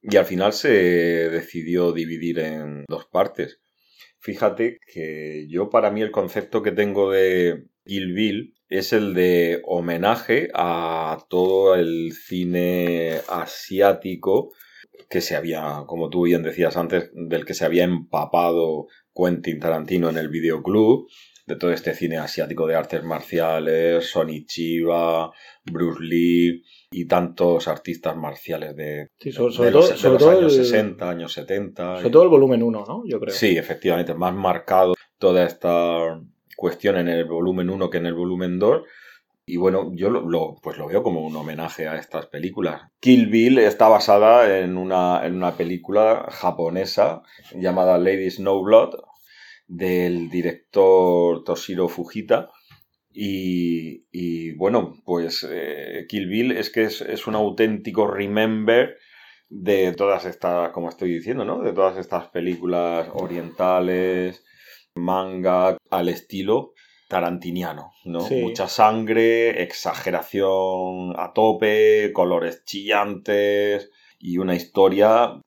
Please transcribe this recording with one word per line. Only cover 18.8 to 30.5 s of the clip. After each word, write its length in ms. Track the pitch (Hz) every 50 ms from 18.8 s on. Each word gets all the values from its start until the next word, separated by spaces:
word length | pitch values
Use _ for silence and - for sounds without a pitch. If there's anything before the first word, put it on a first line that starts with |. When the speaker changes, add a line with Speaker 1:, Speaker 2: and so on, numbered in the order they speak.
| - - _ _ _ _
Speaker 1:
Quentin 460 | _ - 90 90 87 85 85 87 80 76
Tarantino 500 | 78 82 80 80 78 76 92 90 85 82
en 100 | 80 80
el 100 | 78 78
videoclub, 800 | 76 80 78 82 80 78 - 90 98 107 107 110 127 - - _ _ - - _ _ _ _
de 100 | - 80
todo 160 | - - 87
este 220 | 85 78 - 85 78
cine 240 | - 90 82 80 80
asiático 500 | 76 76 - - 80 76 78 78 80 80
de 80 | 80
artes 260 | 80 76 - 90 80
marciales, 1040 | 76 82 80 73 - - - 85 82 80 80 80 78 80 80 80 82 85 85 85 82 -
Sonny 360 | - 85 80 80 78 76 76
Chiba, 880 | - - - 85 82 82 82 82 85 85 85 85 82 82 82 82 80 _ _ - - - _ _
Bruce 360 | - 82 82 87 85 80 -
Lee 600 | 82 82 82 85 85 87 87 87 87 87 87 87 _ _ _ _ _ _
y 140 | - 87 85 82
tantos 580 | 90 90 87 85 - - 90 87 85 82 -
artistas 500 | 82 78 76 - - 82 - - 82 80
marciales 600 | 82 78 73 71 - - - 82 76 76 76 73
de, 320 | 73 76 76 76 73 76 - _ _
Speaker 2:
Sí, 140 | - 139
sobre, 180 | - - 120 123
Speaker 1:
de 60 | 113
Speaker 2:
sobre 140 | - 123 120
Speaker 1:
los, 120 | 104 147 175
Speaker 2:
todo, 60 | 180 -
Speaker 1:
de 40 | -
Speaker 2:
sobre 140 | - 135
Speaker 1:
los 100 | 131 -
Speaker 2:
todo 80 | 147 160
Speaker 1:
años 260 | 180 190 175 156